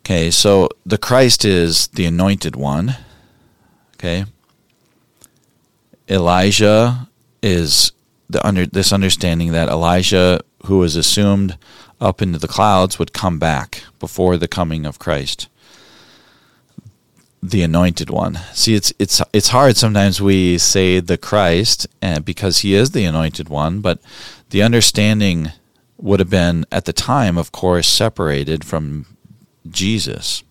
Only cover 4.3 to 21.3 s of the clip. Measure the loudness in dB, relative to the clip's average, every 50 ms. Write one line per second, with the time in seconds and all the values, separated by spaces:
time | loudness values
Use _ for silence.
4.3 | -12 _ _ _ _ _ _ _ _ _ _ _ _ _ _ _ _ _ _ _
5.3 | _ _ _ _ _ _ _ _ _ _ _ _ _ _ _ -2 -2 0 2 2
6.3 | 2 4 4 2 2 4 4 4 4 4 4 2 0 -4 -8 -14 _ _ _ _
7.3 | _ _ -2 -2 0 0 0 0 0 0 0 0 -2 _ _ _ _ _ _ _
8.3 | -6 -2 0 0 0 0 -2 -2 0 -2 0 2 2 2 2 0 0 0 0 -2
9.3 | 0 0 -2 0 0 0 0 0 0 0 0 2 2 2 2 2 2 4 4 4
10.3 | 2 0 -2 _ _ _ _ 0 2 2 2 2 0 0 0 0 0 2 2 2
11.3 | 2 2 0 -4 -6 -10 _ _ -20 -20 -20 _ _ _ -2 -2 0 0 -2 -2
12.3 | -2 -4 -6 -6 0 2 2 4 4 4 2 0 -2 -4 -6 -6 _ -4 -4 -2
13.3 | -2 0 0 -2 -2 -2 -4 -8 -14 -18 -20 -20 _ _ -14 -12 -4 0 0 2
14.3 | 2 0 -2 -4 -4 -4 -4 -4 -4 -6 -6 -8 -10 -10 -6 -4 -4 -4 -4 -8
15.3 | -10 -10 -12 -18 _ _ _ _ -20 -20 -20 -20 -20 -20 -20 _ _ _ _ _
16.3 | _ _ _ _ _ _ _ _ _ -20 _ -20 _ _ _ _ _ _ _ _
17.3 | _ _ -10 -4 -2 0 0 2 2 2 2 2 0 -4 -8 -6 -6 -4 -4 -4
18.3 | -6 -10 -14 -14 -6 -2 0 0 0 0 0 -2 -2 _ -4 -2 0 -2 -2 0
19.3 | 0 0 0 2 2 4 4 4 4 4 2 2 2 2 2 2 2 0 2 2
20.3 | 2 4 4 2 2 2 2 0 2 2 2 4 2 2 0 0 -4 -4 -4 0